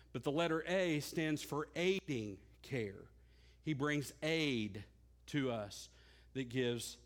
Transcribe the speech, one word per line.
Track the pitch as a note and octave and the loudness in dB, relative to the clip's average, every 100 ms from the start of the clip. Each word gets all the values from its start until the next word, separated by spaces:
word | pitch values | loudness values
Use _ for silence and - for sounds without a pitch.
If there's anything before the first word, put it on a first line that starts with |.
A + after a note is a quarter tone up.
| - | -10
but | B2+ | -4
the | D3 | 0
letter | D3 E3+ D#3+ D#3+ | 2 2 2 2
A | F#3+ F3+ D3+ | 2 4 2
stands | - E3+ D#3 D3 | 0 0 0 0
for | - D3 D3 D#3+ | -2 -4 -4 0
aiding | F3+ F#3+ - B2+ G#2 F#2+ - - | 2 2 0 -2 -4 -8 -14 -18
care. | - C3 G#2 G2 - - - - - - | -6 -4 -4 -6 -16 -20 -20 -20 -20 -8
He | D#3 | -2
brings | C3+ D3 D3 C3 - | 0 2 0 -2 -2
aid | D#3 D#3+ D3 A#2+ G#2+ G2+ - - - - - | 0 2 4 2 0 -4 -12 -20 -20 -20 -2
to | D3 C3 | 0 2
us | A2+ G2+ - - - - - - | 0 -4 -10 -14 -18 -20 -20 -10
that | C3 B2 | -6 -2
gives, | B2+ A#2+ A#2+ - - | 2 2 0 -4 -10